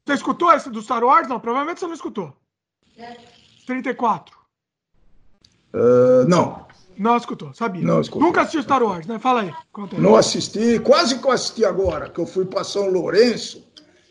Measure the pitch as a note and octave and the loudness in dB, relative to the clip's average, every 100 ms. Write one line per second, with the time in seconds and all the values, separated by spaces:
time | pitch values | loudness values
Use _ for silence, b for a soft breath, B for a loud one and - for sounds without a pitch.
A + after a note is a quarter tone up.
0 | - C#4 - - F4 D4+ C4+ A3+ - A#3+ | -4 -2 -2 0 2 2 -2 -10 -6 -2
1 | A#3+ D#4 C4 A#3 A3+ B3+ D4+ E4 F4 E4 | 2 2 0 -6 -6 -6 -6 -8 -10 -10
2 | E4 G#3+ D#3 - _ _ _ _ _ A3+ | -12 -12 -12 -16 _ _ _ _ _ -20
3 | A#3 A#3+ A#3 _ _ _ - B3+ C4 A#3+ | -20 -20 -20 _ _ _ -10 -6 -6 -4
4 | A#3+ F3+ - _ _ _ _ _ _ _ | -2 -4 -8 _ _ _ _ _ _ _
5 | _ - _ _ _ _ _ G2+ A#2 B2 | _ -20 _ _ _ _ _ 0 4 6
6 | B2+ B2+ D3+ F3 - - - _ _ - | 6 6 4 2 2 -6 -18 _ _ -4
7 | A3 A#3+ - G3+ D3 - A3+ F#3 E3 E3 | 0 0 -2 -10 -12 -8 -6 -4 0 0
8 | - - E4 F4 D4+ D#4+ - C4 B3 C#4 | 0 0 0 2 0 -2 0 0 0 -2
9 | E3 A3 B3+ B3 F#3+ - - - G3 F3 | -8 -4 0 0 -2 -10 -16 -16 -10 2
10 | F3+ A3 A3+ F#3+ - G3+ A#3 A3+ - D4+ | 6 6 4 -2 -6 -2 0 2 4 4
11 | C#4 B3+ C4+ A#3 - - G#3 F3+ F#3 D3+ | 4 0 0 -2 -2 -2 0 0 -2 -4
12 | B2+ - E3+ F#3+ F#3 F#3+ F3 G3+ G3 F#3 | -6 -8 -6 -4 -4 -4 -4 -4 -2 -2
13 | - F#3 A#3+ F#3+ - - _ _ b b | 2 2 2 0 -8 -16 _ _ b b
14 | b | b